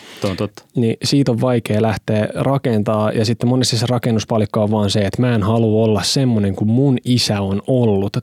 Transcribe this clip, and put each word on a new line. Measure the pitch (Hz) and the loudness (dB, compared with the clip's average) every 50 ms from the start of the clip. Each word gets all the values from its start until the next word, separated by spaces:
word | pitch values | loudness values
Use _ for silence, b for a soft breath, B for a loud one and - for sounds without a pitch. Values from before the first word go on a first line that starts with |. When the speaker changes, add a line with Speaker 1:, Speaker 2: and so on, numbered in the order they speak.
| B B B B | B B B B
Speaker 1:
Tuo | - 101 | -6 -4
on | 92 | -4
totta. | 95 104 101 - - - _ - | -4 -4 -6 -8 -12 -20 _ -4
Speaker 2:
Niin | 131 117 113 113 - - | 0 0 0 0 -2 -2
siitä | - 147 143 135 135 | 0 2 2 2 2
on | 117 110 | 2 0
vaikea | 127 127 123 117 - - - 107 | 0 0 0 0 0 0 0 0
lähteä | 110 113 95 - - - 107 107 107 - - | 0 0 0 -2 -2 -2 -2 0 -2 -2 -2
rakentaa, | 156 139 131 139 135 - 131 113 104 104 117 110 107 107 107 | -2 -2 0 0 0 0 0 0 0 0 0 0 0 0 0
ja | - 120 107 | 0 0 0
sitten | 117 113 - 123 120 | 0 -2 0 0 0
monesti | 131 131 123 - 127 | 0 0 0 0 -2
se | 110 117 113 | -2 -2 -2
rakennuspalikka | 120 110 - 123 113 107 - - 120 110 107 - - 113 | -2 -2 0 0 -2 -2 -2 0 0 0 0 0 0 0
on | 104 104 | 0 2
vaan | 110 107 104 95 | 2 0 0 0
se, | 90 107 | 0 0
että | 101 95 - - | 0 0 0 0
mä | 127 123 120 | 0 0 0
en | 107 | 0
halua | 92 104 113 117 113 110 107 110 113 | 0 2 2 2 2 2 2 2 2
olla | 110 107 95 | 2 2 0
semmonen | 90 - - 143 135 123 117 107 101 98 95 | 0 -2 -2 0 0 0 2 0 0 0 -2
kuin | - 107 107 | -2 0 0
mun | 113 127 139 143 127 120 - | 2 2 2 2 2 0 0
isä | 120 123 117 - - 107 101 | 0 0 0 0 0 -2 -2
on | 98 95 98 101 - | -2 -2 -2 -4 -2
ollut | - 131 123 120 110 101 98 98 104 - 127 | 0 0 2 2 2 2 0 0 -2 -4 -6